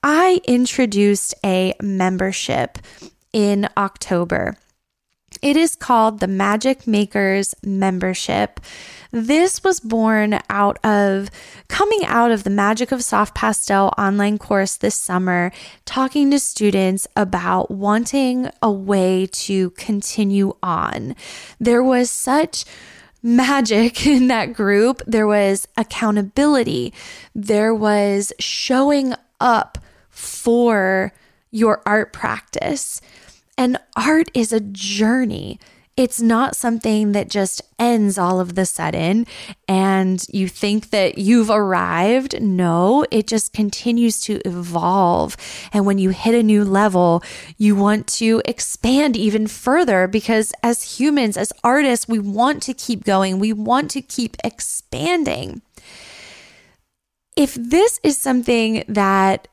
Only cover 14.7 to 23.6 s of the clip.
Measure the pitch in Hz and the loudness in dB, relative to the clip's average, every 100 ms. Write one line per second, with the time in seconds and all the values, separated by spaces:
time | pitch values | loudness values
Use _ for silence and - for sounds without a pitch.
14.7 | - 202 - - 180 185 180 175 - - | -2 -4 -4 -4 -2 0 0 -2 -6 -20
15.7 | - - 262 262 302 277 277 - - 208 | -20 -8 -4 -2 2 2 2 0 0 0
16.7 | 196 190 196 - - 190 190 175 185 - | 2 0 -2 -4 -4 -2 -2 -2 -2 -2
17.7 | 196 202 214 233 277 262 254 254 - 220 | -4 0 0 0 0 0 -2 -4 -4 -2
18.7 | 196 190 196 185 185 185 - - 196 185 | -2 0 2 2 0 -2 -6 -4 -2 -2
19.7 | - - 202 - - 202 196 196 - 185 | -6 -4 -4 -4 -2 0 2 0 -2 -4
20.7 | 165 - - - - - - - - 240 | -2 -4 -6 -10 -12 -16 -20 -20 -4 2
21.7 | 240 254 254 247 - - 285 320 - - | 4 4 2 0 -4 0 0 0 -6 -12
22.7 | - - - - _ 233 240 254 277 | -18 -20 -20 -20 _ 2 2 4 2